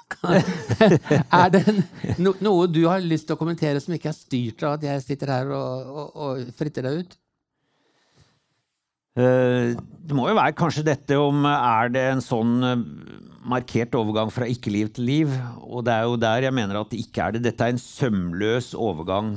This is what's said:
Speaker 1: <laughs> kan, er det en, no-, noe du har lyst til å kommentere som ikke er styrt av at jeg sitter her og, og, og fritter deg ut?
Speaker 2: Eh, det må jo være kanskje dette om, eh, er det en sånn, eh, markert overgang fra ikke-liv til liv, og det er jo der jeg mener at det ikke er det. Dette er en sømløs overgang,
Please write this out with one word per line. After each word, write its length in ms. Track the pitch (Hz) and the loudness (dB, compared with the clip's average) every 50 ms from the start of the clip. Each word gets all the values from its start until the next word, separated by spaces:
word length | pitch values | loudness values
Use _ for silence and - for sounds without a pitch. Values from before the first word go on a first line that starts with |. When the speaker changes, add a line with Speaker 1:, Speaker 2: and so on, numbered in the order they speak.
Speaker 1:
<laughs> 140 | - - - | -14 -14 -12
kan, 840 | - - 180 175 190 - - 180 - - - - - 226 202 175 147 - - 151 135 - | -8 -2 2 4 4 4 2 -4 -6 -4 -4 2 4 6 6 6 6 4 4 2 2 2
er 240 | - - 175 180 185 | 4 4 4 6 6
det 120 | 170 190 - 208 | 6 4 4 4
en, 140 | 214 196 170 - - - - - - - | 4 2 2 -2 -2 -10 -4 -4 -2 0
no-, 140 | 175 196 190 190 | 2 0 0 2
noe 280 | 190 214 196 170 180 185 | 2 2 4 4 4 4
du 140 | 160 165 165 | 4 4 4
har 140 | 165 185 190 | 4 2 2
lyst 240 | 185 170 160 151 - | 0 0 -2 -2 -2
til 80 | - 160 | -4 -4
å 40 | 151 | -2
kommentere 400 | 160 165 170 156 156 151 143 143 | -2 -4 -2 -2 0 0 0 -2
som 100 | 139 - | -2 -4
ikke 160 | 170 147 - 151 | -6 -4 -4 -6
er 80 | 156 | -8
styrt 460 | - - - 139 123 123 113 107 - | -8 -8 -4 -4 -2 -2 -4 -6 -4
av 160 | 185 147 147 151 | -4 -4 -4 -4
at 80 | 151 | -4
jeg 160 | 143 139 139 | -4 -6 -6
sitter 320 | 135 - 143 139 139 139 135 | -6 -6 -8 -6 -4 -4 -2
her 180 | 127 131 139 | -2 -2 -4
og, 380 | 139 135 131 127 127 131 127 127 | -6 -6 -6 -6 -8 -8 -10 -12
og, 260 | 139 151 147 - - | -12 -12 -14 -12 -12
og 380 | 156 151 139 131 135 123 123 - | -10 -8 -6 -6 -6 -8 -10 -8
fritter 300 | - 165 151 - 147 127 | -6 -6 -6 -6 -6 -4
deg 160 | 127 147 170 | -4 -4 -4
ut? 160 | 180 175 - _ _ _ _ _ _ _ _ _ _ _ _ _ _ _ _ _ _ _ _ _ _ _ _ _ _ _ _ _ _ _ _ _ _ _ _ _ _ _ - | -6 -10 -14 _ _ _ _ _ _ _ _ _ _ _ _ _ _ _ _ _ _ _ _ _ _ _ _ _ _ _ _ _ _ _ _ _ _ _ _ _ _ _ 0
Speaker 2:
Eh, 580 | 123 123 127 127 127 127 123 123 123 120 120 120 110 - - - - | 2 4 4 4 4 4 4 2 2 0 0 -2 -4 -8 -14 -18 -16
det 140 | - 160 143 | -8 -4 -2
må 100 | 135 120 | 0 0
jo 80 | 165 220 | 2 2
være 220 | 208 135 143 151 - | 2 2 2 2 0
kanskje 240 | 175 160 - 143 156 156 | 0 0 0 0 0 0
dette 260 | 139 - - - 143 139 | 0 -2 -2 0 0 2
om, 240 | 147 143 143 143 143 | 2 2 2 2 2
eh, 200 | 143 143 139 123 120 113 110 120 | 2 2 2 2 2 2 2 2
er 80 | 123 123 | 2 0
det 80 | 131 131 131 131 | 0 0 0 0
en 80 | 131 120 | -2 -2
sånn, 300 | - 131 113 110 117 120 123 127 | -2 -2 0 2 2 2 2 2
eh, 140 | 127 127 120 113 73 71 - - - - 50 - - - - - | 0 0 -2 -4 -6 -10 -16 -18 -18 -20 -20 -20 -20 -20 -14 -6
markert 480 | 120 123 127 123 - - 117 120 117 - | -4 -4 -4 -4 -2 -2 -2 -2 0 0
overgang 360 | 123 110 107 107 107 110 107 | 0 0 0 0 0 -2 -2
fra 140 | - 123 123 117 | -2 -4 -4 -4
ikke-liv 400 | 131 123 - 110 101 104 107 107 107 | -4 -4 -4 -2 -2 -2 -2 -2 -4
til 100 | 127 120 | -4 -2
liv, 220 | 120 139 156 160 143 135 131 123 120 - - | 0 2 2 2 0 0 -4 -6 -8 -12 -14
og 220 | - - 117 123 113 | -14 -10 -8 -4 -2
det 80 | 123 117 | 0 0
er 80 | 110 113 120 | 0 0 0
jo 80 | 120 | 0
der 260 | 117 117 110 110 123 131 131 | 0 2 2 2 2 0 0
jeg 60 | 131 | 0
mener 240 | 127 107 98 98 104 | 0 -2 -2 -2 -4
at 100 | 107 - | -6 -6
det 80 | - 104 110 | -6 -8 -8
ikke 180 | - - 127 87 92 | -6 -4 -4 -2 -2
er 40 | 104 | -2
det. 60 | 117 120 | -2 -2
Dette 160 | 117 107 - | -2 0 0
er 120 | 117 117 123 | 0 0 0
en 40 | 123 | -2
sømløs 880 | - - - - 147 123 107 95 87 87 85 90 104 110 117 127 123 - - | -6 -8 -6 -2 -2 0 0 0 -2 -2 -2 -2 0 0 0 -2 -2 -6 -6
overgang, 640 | - 117 107 87 76 82 90 95 101 107 110 104 | -4 -4 -4 -4 -4 -4 -4 -2 -2 -2 -4 -6